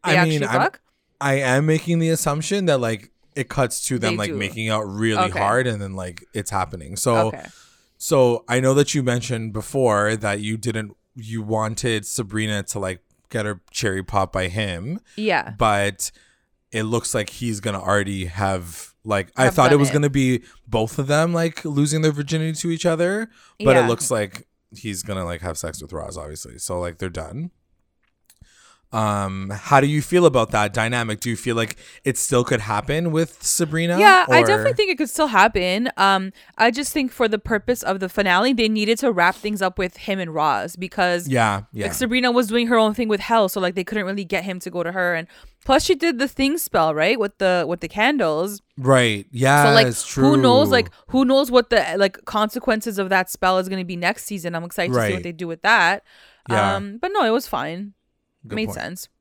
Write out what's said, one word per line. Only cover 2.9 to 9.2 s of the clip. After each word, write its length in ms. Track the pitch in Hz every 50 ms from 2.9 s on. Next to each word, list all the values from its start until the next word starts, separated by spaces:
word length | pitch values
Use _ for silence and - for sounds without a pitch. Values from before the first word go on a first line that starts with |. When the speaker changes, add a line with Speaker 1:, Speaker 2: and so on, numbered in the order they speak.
| 113 104 - - _ _ _ _ _
Speaker 2:
it 140 | 139 131 -
cuts 320 | - - 135 113 - - -
to 140 | - 131 120
them, 140 | - 110 110
Speaker 1:
They 40 | 107
Speaker 2:
like, 140 | 104 98
Speaker 1:
do. 40 | -
Speaker 2:
making 340 | 98 101 98 87 113 110 110
out 120 | 110 107
really 440 | 107 98 95 104 110 113 110 104 185 180
Speaker 1:
Okay. 80 | - -
Speaker 2:
hard, 300 | 104 98 107 123 131 123
and 120 | 110 104
then, 140 | 101 98 95
like, 300 | 95 92 90 87 85 - _ _
it's 160 | 113 98 -
happening. 460 | 104 98 92 - - 90 73 67 90
So, 320 | 95 - 131 117 113 110 110
Speaker 1:
Okay. 180 | - - - - - - - _ _ _ _ _ _
Speaker 2:
so 480 | _ - - 165 139 127 123 120 117 - -
I 100 | - 127
know 140 | 127 131 135
that 220 | 139 143 - -
you 80 | 151 131
mentioned 500 | 123 120 123